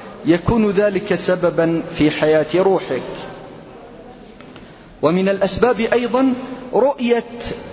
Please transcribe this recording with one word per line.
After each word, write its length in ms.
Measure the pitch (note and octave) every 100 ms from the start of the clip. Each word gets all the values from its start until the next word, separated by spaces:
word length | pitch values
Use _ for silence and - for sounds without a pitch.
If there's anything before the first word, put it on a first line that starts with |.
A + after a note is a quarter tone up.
| - - D3
يكون 440 | E3+ - A#3 G#3
ذلك 460 | F#3+ G#3 F#3 - F3
سببا 680 | - F3+ E3+ E3 E3 E3 - -
في 160 | D3+
حياة 360 | D3+ D#3 D#3 D3+ F3
روحك. 480 | F#3+ F3 - B2+ - - - - - - - - - - - - - - - - - - - -
ومن 280 | D3 F3+ F#3+
الأسباب 500 | G3 F#3+ - A#3 G#3+
أيضا 540 | A3+ A#3+ A#3+ B3+ C4+ B3 - - -
رؤية 500 | - C4+ - A#3+ A#3 - A#3 - - -